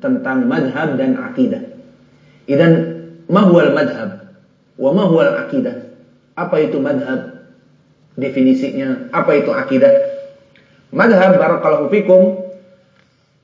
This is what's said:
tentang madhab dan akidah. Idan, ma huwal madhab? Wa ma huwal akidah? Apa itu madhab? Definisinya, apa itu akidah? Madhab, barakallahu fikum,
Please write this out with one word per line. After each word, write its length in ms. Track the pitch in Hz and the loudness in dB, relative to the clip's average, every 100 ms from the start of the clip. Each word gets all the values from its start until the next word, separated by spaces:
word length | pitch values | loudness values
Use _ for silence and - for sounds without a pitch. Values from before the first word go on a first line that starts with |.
tentang 480 | 139 127 131 131 120 | -4 -4 -2 -2 -2
madhab 480 | - 131 147 160 131 | -2 -4 -4 -4 -2
dan 240 | 131 127 | -2 -4
akidah. 400 | - - 123 - - - - _ _ _ _ _ - | -6 -2 -2 -2 -10 -20 -20 _ _ _ _ _ -2
Idan, 220 | 143 165 165 - - - - - | 2 4 2 0 -10 -16 -16 -2
ma 160 | 185 196 | 2 4
huwal 240 | 170 151 147 | 4 2 0
madhab? 480 | 139 - 107 - - - _ _ _ | -2 -6 -10 -12 -20 -20 _ _ _
Wa 160 | - 131 | -4 0
ma 160 | 180 185 | 2 2
huwal 320 | 165 113 117 - | 2 2 0 -4
akidah? 400 | 135 - - - - _ _ _ | -4 -4 -8 -16 -20 _ _ _
Apa 320 | - 180 160 143 | -10 -4 -2 0
itu 160 | 143 | -2
madhab? 640 | 151 131 127 131 - - - _ _ _ _ _ _ - | -2 -4 -4 -8 -8 -18 -20 _ _ _ _ _ _ -8
Definisinya, 960 | 135 135 131 131 135 135 135 127 - | -6 2 2 2 -2 -4 -4 -6 -6
apa 240 | 170 - 147 | -2 2 2
itu 160 | 135 | 0
akidah? 400 | 135 - 131 139 - - - - - _ _ _ _ - | -4 -2 4 4 4 0 -8 -16 -20 _ _ _ _ -8
Madhab, 480 | - 226 196 185 185 | 0 2 4 4 4
barakallahu 500 | 160 170 165 151 147 | 2 0 0 0 0
fikum, 480 | 208 190 185 202 - - - _ _ _ _ _ _ _ _ | 0 4 4 4 0 -10 -16 _ _ _ _ _ _ _ _